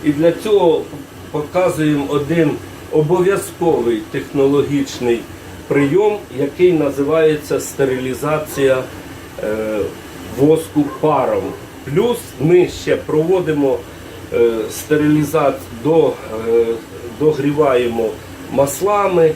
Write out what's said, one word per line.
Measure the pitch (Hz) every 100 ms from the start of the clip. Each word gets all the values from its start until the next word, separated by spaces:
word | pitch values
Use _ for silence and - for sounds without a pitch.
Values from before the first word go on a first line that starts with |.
І | 156
для | 143 165
цього | 165 214 202 170 143 - 143 - - -
показуємо | 147 147 175 185 139 151 147 139
один | 143 143 170 151 123 - - -
обов'язковий | 156 151 180 180 196 - - 170 135 117 110 -
технологічний | 139 - 143 139 143 127 143 135 - 120 117 - - - - -
прийом, | 139 139 175 208 208 - 127
який | 139 - 180
називається | 160 143 139 139 160 156 151 - 139
стерилізація, | - - 135 127 127 127 147 151 151 - 135 131 131 - - - - -
е, | 107 110 107 107 98 - - - 90 107
воску | 143 156 - 151 143 -
паром. | 151 143 120 104 98 - - -
Плюс | - 151 233 233 - -
ми | 147 180 156 -
ще | - 139
проводимо, | - 151 165 185 156 147 139 120 - - - - -
е, | - 117 113 107
стерилізацію, | - - 151 151 151 143 156 139 135 - 117
до, | 147 165 135 - - 110 113
е, | 117 117 113 - - 120 -
догріваємо | 151 147 143 147 147 127 120 113 110 - - - -
маслами | 131 139 - 190 208 196 175 160